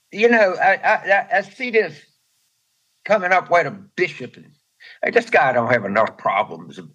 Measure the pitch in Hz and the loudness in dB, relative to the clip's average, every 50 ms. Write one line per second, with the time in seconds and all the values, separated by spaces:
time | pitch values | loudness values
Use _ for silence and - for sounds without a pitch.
0 | _ _ - 196 220 233 240 226 208 185 175 - 175 190 190 - - 151 160 - | _ _ -2 0 2 2 4 4 2 2 0 0 0 0 0 0 0 -2 -2 -2
1 | 139 175 196 196 190 - 170 196 196 - - - 262 247 226 220 202 165 147 143 | 0 0 0 -2 0 -2 -4 -4 -4 -6 -10 -12 -8 -2 -2 -2 -2 -2 -6 -16
2 | _ _ _ _ _ _ _ _ _ _ _ _ _ _ _ _ _ _ _ _ | _ _ _ _ _ _ _ _ _ _ _ _ _ _ _ _ _ _ _ _
3 | - - 208 208 180 180 185 180 - - 170 175 156 - 104 98 98 _ _ - | -2 -2 0 0 2 2 2 0 2 2 2 2 2 0 -6 -12 -18 _ _ -4
4 | 180 165 - - 127 - - - - _ _ _ _ _ _ _ - - - _ | -4 -4 -4 -10 -16 -16 -18 -20 -20 _ _ _ _ _ _ _ -20 -20 -12 _
5 | - - - 226 233 - - - 147 131 123 120 117 117 123 117 98 98 98 110 | -6 -2 0 0 0 2 2 2 2 2 2 0 0 2 0 0 0 0 0 0
6 | 107 - - - - 110 98 98 - 98 87 80 90 - - 92 87 76 | 0 0 -4 -4 -4 -2 -2 -2 -2 -4 -8 -14 -16 -18 -18 -20 -20 -16